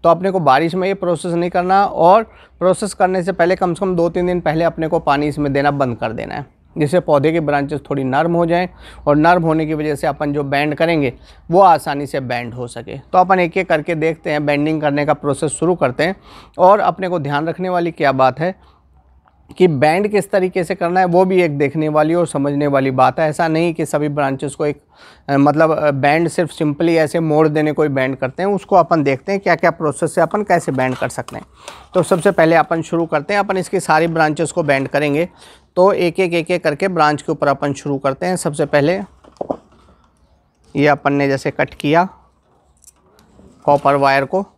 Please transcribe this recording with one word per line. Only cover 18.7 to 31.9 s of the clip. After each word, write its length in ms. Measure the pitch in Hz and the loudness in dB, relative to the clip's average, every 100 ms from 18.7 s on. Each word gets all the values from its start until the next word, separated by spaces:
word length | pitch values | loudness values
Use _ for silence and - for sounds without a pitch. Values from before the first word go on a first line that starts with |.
| _ _ _ _ _ _ _ _ - | _ _ _ _ _ _ _ _ 2
कि 100 | 180 | 2
बेंड 400 | 143 151 175 208 | 4 2 2 0
किस 220 | 208 175 | -2 0
तरीके 340 | 202 185 185 | -2 0 -2
से 100 | 160 | -4
करना 260 | 185 170 185 | -4 -2 0
है, 60 | 180 | 4
वो 180 | 170 | 4
भी 180 | 190 185 | 4 2
एक 160 | 170 143 | 0 0
देखने 300 | 143 160 151 | -2 -2 0
वाली 260 | 151 151 | 2 2
और 120 | 175 165 | 0 0
समझने 400 | 147 143 143 143 | -2 -2 0 0
वाली 240 | 135 135 | 0 0
बात 300 | 131 127 127 | 2 2 2
है। 80 | 156 | -2
ऐसा 200 | 147 165 | 0 -2
नहीं 260 | 160 170 | 0 -2
कि 120 | 165 151 | -2 -4
सभी 220 | 147 151 | -2 -2
ब्रांचेस 460 | 147 135 139 147 | -2 -4 -4 -8
को 120 | - 151 | -4 -4
एक, 160 | 143 _ _ - - - | -4 _ _ -20 -16 -2
अ, 80 | 139 | 2
मतलब, 420 | 143 147 160 151 | 4 4 2 2
अ, 120 | 151 | 0
बेंड 380 | 139 143 156 165 | 2 2 2 0
सिर्फ 220 | - 160 | -2 -4
simply 380 | - 151 147 170 | -2 -4 0 0
ऐसे 320 | 165 151 170 | 2 0 -2
मोड़ 280 | 160 151 156 | 0 2 2
देने 240 | 151 151 | 2 -2
को 100 | 147 | 0
ही 60 | 151 | -2
बेंड 280 | 135 131 135 | 0 -2 -4
करते 260 | 127 - | -6 -4
हैं, 80 | 190 | -2
उसको 260 | 196 - 196 | -2 2 2
अपन 260 | 156 165 | 4 2
देखते 300 | 139 131 - | 2 -2 -4
हैं 80 | 196 | -4
क्या 140 | 196 | 0
क्या 160 | 165 170 | 2 0
प्रोसेस 440 | 151 156 - 165 | 0 -4 -2 -4
से 60 | - | 0
अपन 220 | 160 208 | 0 -2
कैसे 300 | 208 - - | 0 -2 0
बेंड 240 | 131 127 127 | -2 -2 -2
कर 120 | 139 | -6
सकते 280 | - - 117 | -6 -12 -14
हैं। 100 | - _ - - - | -18 _ -20 -20 -4